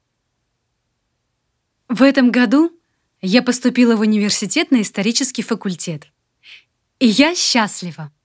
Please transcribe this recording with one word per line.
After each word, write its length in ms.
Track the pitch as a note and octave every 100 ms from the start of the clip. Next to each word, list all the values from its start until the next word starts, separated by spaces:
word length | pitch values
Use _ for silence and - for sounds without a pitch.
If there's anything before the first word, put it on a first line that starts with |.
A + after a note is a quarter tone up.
| _ _ _ _ _ _ _ _ _ _ _ _ _ _ _ _ _ _ -
В 140 | G#3+
этом 280 | C4+ C4+ B3
году 400 | A#3+ A#3+ C#4 E4 - _ _ _ _
я 240 | F#3 A#3
поступила 540 | B3 A#3+ B3 B3 A#3+ A3
в 20 |
университет 720 | G#3+ G#3+ G#3 - G3 D4+ E4+
на 100 | B3
исторический 600 | G3 - G3+ A#3 C4 -
факультет. 680 | F#3+ A3+ G3+ F3 - D3+ - _ _ _ - - _ _ _ -
И 80 | A#3+
я 280 | G3+ D4 F4
счастлива. 800 | - B3 G#3 - F3 D#3 D3+ _